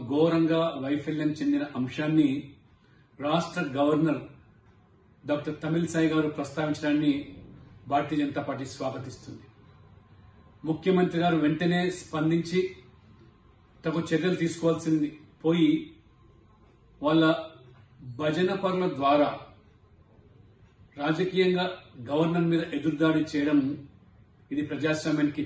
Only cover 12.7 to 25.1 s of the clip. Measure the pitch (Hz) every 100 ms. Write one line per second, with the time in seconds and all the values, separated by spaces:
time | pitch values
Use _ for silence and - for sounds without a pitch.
12.7 | - - - - - - _ - _ _
13.7 | _ 160 151 160 160 180 165 165 - 165
14.7 | 160 160 156 147 - - _ 160 175 151
15.7 | - - - _ _ - - _ _ -
16.7 | _ _ - 143 160 160 165 - - -
17.7 | - - - - - 151 156 185 196 190
18.7 | 180 175 135 139 147 143 - - - -
19.7 | _ _ - _ - - - - _ -
20.7 | _ - 143 147 165 180 175 185 180 180
21.7 | - - - 120 151 165 175 165 165 165
22.7 | 143 151 143 160 156 - 147 147 147 135
23.7 | 147 - - - - - _ - 143 147
24.7 | 135 156 151 160